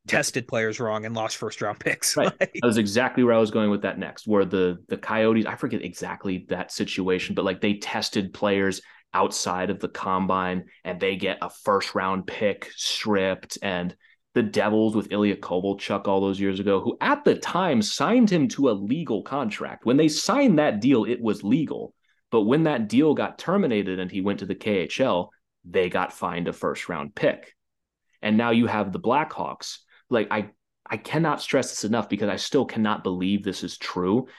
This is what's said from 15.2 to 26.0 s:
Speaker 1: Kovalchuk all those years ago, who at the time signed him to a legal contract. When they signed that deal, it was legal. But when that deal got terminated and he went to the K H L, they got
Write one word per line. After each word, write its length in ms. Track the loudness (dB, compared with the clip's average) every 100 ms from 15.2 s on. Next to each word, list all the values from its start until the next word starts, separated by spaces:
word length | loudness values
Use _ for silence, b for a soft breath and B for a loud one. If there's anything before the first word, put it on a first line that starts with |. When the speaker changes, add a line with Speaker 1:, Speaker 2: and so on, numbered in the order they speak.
| 2 0
Speaker 1:
Kovalchuk 680 | -2 -2 -2 -2 -2 -2 0
all 140 | 0
those 180 | 0 0
years 220 | -2 0
ago, 200 | 0 0
who 180 | 0 -2
at 240 | 0 2
the 100 | 2 2
time 440 | 0 0 2 2
signed 500 | 2 0 2 4 4
him 180 | 4 2
to 220 | 2 2
a 20 |
legal 500 | 2 -2 -4 -2 -4
contract. 640 | -4 -4 -4 -6 -10 -4 2
When 100 | 4
they 120 | 4
signed 500 | 2 2 4 6 6
that 220 | 4 2
deal, 240 | 4 4
it 160 | 4 0
was 220 | -2 0
legal. 520 | 2 2 0 -6 -10 _ _ _ _
But 120 | 2
when 220 | 4 4
that 240 | 2 0 2
deal 260 | 4 4
got 240 | 4 -2 -4
terminated 600 | -2 0 2 0 0 -4
and 120 | -4
he 100 | -2
went 200 | -2 -2
to 60 | -4
the 100 | -4
K 220 | -2 0
H 220 | -2 0
L, 300 | 0 0 -2 b _ _
they 240 | -2 0 2
got 240 | 0